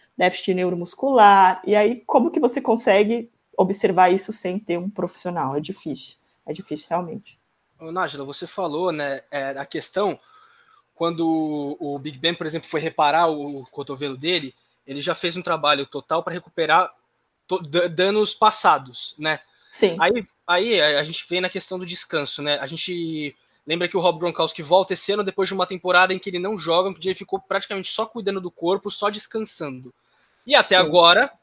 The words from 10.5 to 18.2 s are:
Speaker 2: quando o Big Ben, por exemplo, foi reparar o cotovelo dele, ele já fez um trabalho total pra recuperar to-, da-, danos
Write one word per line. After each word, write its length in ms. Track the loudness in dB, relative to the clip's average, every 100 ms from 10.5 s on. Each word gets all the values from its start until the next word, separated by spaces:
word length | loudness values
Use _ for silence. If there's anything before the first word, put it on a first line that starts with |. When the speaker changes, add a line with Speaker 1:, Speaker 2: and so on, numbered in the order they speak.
| _ _ _ _
Speaker 2:
quando 800 | -6 -4 0 0 0 -2 -4 -6 -8
o 180 | -8 -8
Big 200 | -10 -4
Ben, 160 | -4
por 120 | -2 -6
exemplo, 220 | -8 -6
foi 120 | -6
reparar 480 | -4 0 2 4 2
o 380 | 0 -6 -12 -14
cotovelo 440 | -14 -12 -8 -8 -6
dele, 380 | -2 -2 -4 -12 _ _ -16
ele 140 | -8
já 140 | -6
fez 200 | -4 -4
um 60 | -4
trabalho 460 | -4 0 0 0 -2
total 360 | -10 -4 -4
pra 120 | -4
recuperar 580 | -8 -8 -4 2 4 2 -4 _ _ _ _ -6
to-, 140 | -6
da-, 240 | -2 0 0
danos 480 | 2 2 2